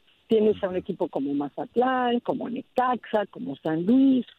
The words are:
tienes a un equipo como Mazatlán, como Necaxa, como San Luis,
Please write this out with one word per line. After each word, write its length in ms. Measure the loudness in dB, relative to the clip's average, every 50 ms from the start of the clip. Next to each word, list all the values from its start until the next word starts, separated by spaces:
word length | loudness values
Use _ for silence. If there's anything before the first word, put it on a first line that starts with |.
| _ _ _ _ _ 0
tienes 340 | 2 4 4 4 2 0 -2
a 40 | -4
un 80 | -4
equipo 320 | -4 -6 -6 -6 -4 -4 -4
como 240 | -4 -4 -4 -2 -2
Mazatlán, 840 | -4 -4 -6 -6 -10 -10 -6 0 0 0 2 2 0 0 0 0 -2
como 280 | -2 -2 -4 -4 -4 -8
Necaxa, 800 | -8 -10 -10 _ -2 0 0 0 0 -4 -6 -4 -2 -2 -2
como 280 | -4 -8 -12 -10 -10 -10
San 280 | -8 -4 -4 -2 -2 2
Luis, 400 | 4 4 6 6 6 4 4 0 -4 -10